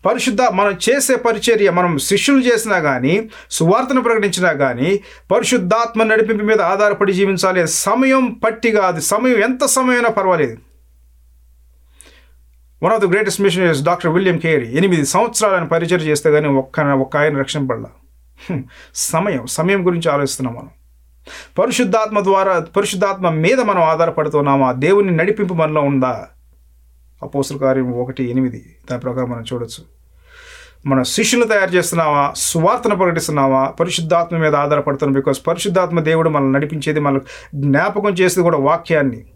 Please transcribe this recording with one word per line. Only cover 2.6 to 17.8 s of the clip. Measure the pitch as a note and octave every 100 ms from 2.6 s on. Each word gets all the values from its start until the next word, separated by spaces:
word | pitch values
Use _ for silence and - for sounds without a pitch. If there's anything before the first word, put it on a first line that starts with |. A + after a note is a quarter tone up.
| A3 F#3
కానీ, | D3+ B2+ C3 F#3+ A3 - -
సువార్తను | - E3 G#3+ B3+ C4
ప్రకటించినా | A3+ A3 G3+ F3+ F3+
కానీ, | C#3+ C#3 B2+ D3 G3+ - - _
పరిశుద్ధాత్మ | G3+ - B3 F3+ A3 A#3 A3
నడిపింపు | A3 A3 G#3+ G#3+
మీద | G#3 G#3+
ఆధారపడి | F3 G3 G#3 G3+ G3+
జీవించాలి. | F#3 G3 F#3 F#3+ F#3 E3
సమయం | - - A#3 C4 C4 B3 -
పట్టి | A3 A3 A#3
కాదు, | G#3+ F#3 E3
సమయం | D3 G#3 B3+ A#3
ఎంత | A3 B3+
సమయమైనా | C#4 C4+ B3+ B3 A#3
పర్వాలేదు. | G#3 F#3+ F3 C3+ A2+ _ _ _ _ _ _ _ _ _ _ _ _ _ _ - - _ - _ _ _ _
One | D#3+ A3
of |
the | G3
greatest | F#3+ G#3 -
missionaries, | G3 E3+ F3+ D3
Doctor | D#3 F3 F3
William | E3 F#3+ E3+
Carey, | E3 D3+ A2+
ఎనిమిది | C3 F#3+ E3+ C#3
సంవత్సరాలు | F3+ A#3 - G#3+
ఆయన | F#3+
పరిచర్య | D#3 E3 E3 F3+
చేస్తే | D#3 D3 D#3+
కానీ | D3+ D3+
ఒక్క, | C#3 C3 -
ఒక్క | D3 C#3 C3+ D3
ఆయన | D3+ D3
రక్షింపడలా. | C3+ D3+ C3+ A2+